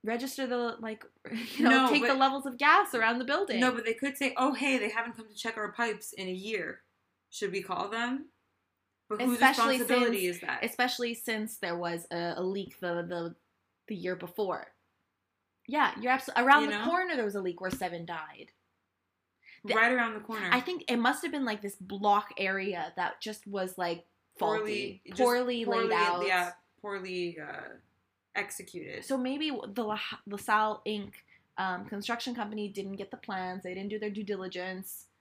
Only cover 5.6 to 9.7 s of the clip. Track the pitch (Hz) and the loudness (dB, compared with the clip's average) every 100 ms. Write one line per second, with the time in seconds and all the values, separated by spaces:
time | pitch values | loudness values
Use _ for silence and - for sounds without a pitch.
5.6 | 208 220 233 214 - - 185 185 202 214 | -6 -2 -2 -2 -10 -8 -6 -6 -4 -4
6.6 | 151 - _ _ _ _ _ - 196 190 | -4 -10 _ _ _ _ _ -6 -4 -4
7.6 | 185 180 196 226 240 269 311 _ _ _ | -4 -4 -2 -2 -2 -4 -8 _ _ _
8.6 | _ _ _ _ _ 214 247 240 269 240 | _ _ _ _ _ 0 0 6 6 6
9.6 | 233 | 4